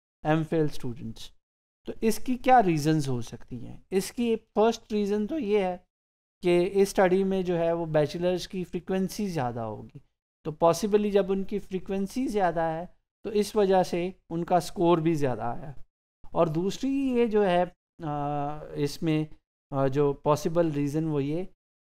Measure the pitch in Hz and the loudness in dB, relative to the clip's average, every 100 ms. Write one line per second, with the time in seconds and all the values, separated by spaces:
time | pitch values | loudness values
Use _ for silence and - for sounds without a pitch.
0 | _ _ 156 160 160 165 151 - 131 117 | _ _ 0 0 0 0 0 -2 -4 -8
1 | 113 - - _ _ _ _ _ - - | -10 -12 -16 _ _ _ _ _ -14 -4
2 | 226 - - 247 262 254 190 156 147 156 | 0 0 -2 -2 4 6 6 2 2 0
3 | 135 123 110 120 - 123 117 - - 190 | 0 -4 -6 -12 -14 -14 -14 -16 -6 -4
4 | 185 - 233 226 - - 226 226 - 208 | -4 -2 0 -2 -2 2 2 2 -4 -2
5 | 202 208 208 311 202 208 185 180 _ _ | 0 -2 -2 -4 0 0 0 -4 _ _
6 | _ _ _ _ 175 175 180 196 196 - | _ _ _ _ 2 2 4 2 2 4
7 | 185 185 190 190 180 175 165 170 165 156 | 4 4 2 0 0 0 0 0 0 2
8 | 147 170 175 180 175 190 170 180 - 190 | 2 0 -2 -2 -4 -8 -8 -8 -4 -2
9 | 185 - 208 160 120 117 110 104 110 143 | -2 -4 -4 -2 -4 -4 -8 -8 -14 -20
10 | - _ _ _ 160 151 170 165 214 208 | -20 _ _ _ -12 2 2 4 2 2
11 | 208 196 185 196 190 202 - 185 - 196 | 4 2 2 -2 -4 -6 -6 -8 -4 -4
12 | 196 254 269 208 180 165 165 160 180 _ | -4 -4 -2 0 0 2 -2 -4 -8 _
13 | _ _ - 208 202 220 196 190 175 175 | _ _ -4 -2 0 2 4 4 4 0
14 | 180 - - 170 170 180 165 - 170 170 | -4 -6 -8 -6 2 2 0 2 4 4
15 | 160 160 139 110 113 117 156 131 - _ | 4 2 0 -2 -4 -6 -10 -12 -14 _
16 | _ _ - 165 170 156 190 190 262 277 | _ _ -6 0 0 0 -2 -2 -2 -2
17 | 269 240 233 208 196 175 180 - _ - | 0 0 2 2 4 2 0 -4 _ -12
18 | 165 147 143 147 143 151 156 151 143 - | -6 -4 -4 -4 -4 -6 -10 -4 -4 -2
19 | 165 156 156 - _ _ - 139 135 139 | 0 0 -2 -8 _ _ -8 -2 0 2
20 | 143 139 147 147 180 170 165 143 147 151 | 0 0 0 2 2 0 0 0 -2 -2
21 | 160 147 139 160 190 _ _ _ | -2 -2 -2 -4 -8 _ _ _